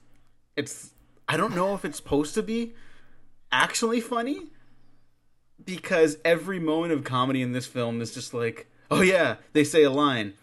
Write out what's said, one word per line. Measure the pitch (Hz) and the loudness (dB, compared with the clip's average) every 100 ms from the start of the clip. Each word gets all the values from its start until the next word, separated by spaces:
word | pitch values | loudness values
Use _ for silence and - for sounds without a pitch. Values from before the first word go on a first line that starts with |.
| - - _ _ _ - | -20 -20 _ _ _ -8
it's, | - - - _ _ _ - | -8 -10 -18 _ _ _ -4
I | 156 | -2
don't | 208 180 | -2 -2
know | 190 202 | -2 -4
if | 185 | -8
it's | - | -10
supposed | - 143 151 220 | -4 -2 -2 -4
to | |
be | 208 226 226 - - - - - - - - | -4 -4 -6 -10 -18 -20 -20 -20 -20 -18 -2
actually | 127 170 - 226 240 | 2 2 0 -2 -2
funny, | 233 233 240 359 320 - - - - - _ _ _ _ _ _ | -2 -4 -4 -8 -10 -20 -20 -20 -20 -20 _ _ _ _ _ _
because | - 180 - 180 160 147 165 | -12 -10 0 4 4 4 0
every | 165 170 185 | 0 0 -4
moment | 160 160 170 | -2 0 0
of | 151 | -2
comedy | 127 127 127 131 | -2 0 0 0
in | 127 | -2
this | 123 123 | -4 -6
film | 127 117 117 | -6 -4 -4
is | 113 | -6
just | 127 - | -10 -8
like, | 120 117 117 - _ - | -4 -4 -6 -16 _ -2
"Oh | 147 | 2
yeah, | 185 185 143 107 - | 4 4 2 -2 -2
they | 151 | 2
say | 147 170 | 4 6
a | 147 | 6
line," | 135 147 123 101 98 | 6 2 2 -4 -8